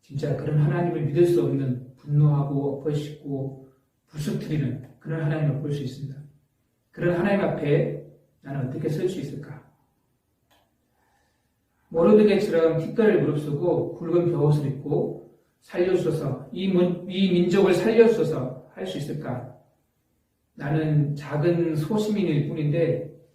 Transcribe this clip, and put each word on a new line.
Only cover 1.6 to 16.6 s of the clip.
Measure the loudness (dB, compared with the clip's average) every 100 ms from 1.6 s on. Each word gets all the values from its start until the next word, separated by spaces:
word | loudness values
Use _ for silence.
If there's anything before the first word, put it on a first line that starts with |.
| -2 -6 -8 -18
분노하고 | -2 2 4 2 0 -2 -2 -4
엎어시고 | -4 -4 -6 -12 -8 -8 -8 -12 -20 _ _ _ _
부수트리는 | -8 -6 -4 -4 -2 -2 -6 -12 -18
그런 | -8 -4 -2
하나님을 | 0 0 -2
볼 | -4
수 | -6
있습니다. | -8 -10 -12 -12 -18 _ _ _ _ _ _
그런 | -2 0 2
하나님 | 2 2
앞에 | 0 -2 0 2 0 -4 -14 -20 _ _
나는 | -10 -6 -6
어떻게 | -4 -4
설 | -2 -2
수 | -4
있을까? | -8 -10 -14 -18 -20 _ _ _ _ _ _ _ _ _ _ _ _ _ _ _ _ _ _ _ _ _ _
모르드게처럼 | 2 6 8 8 4 2 2 2 0
티끌을 | -2 2 4 4
무릅쓰고 | 2 -2 -4 -2 0 0 -2 -6
굵은 | -2 0 0
벼옷을 | 2 2 2 0
입고 | -6 -4 -2 -2 -8 -16 _ _ _
"살려주소서, | _ -2 0 2 0 -2 -4 -6 -8
이 | -4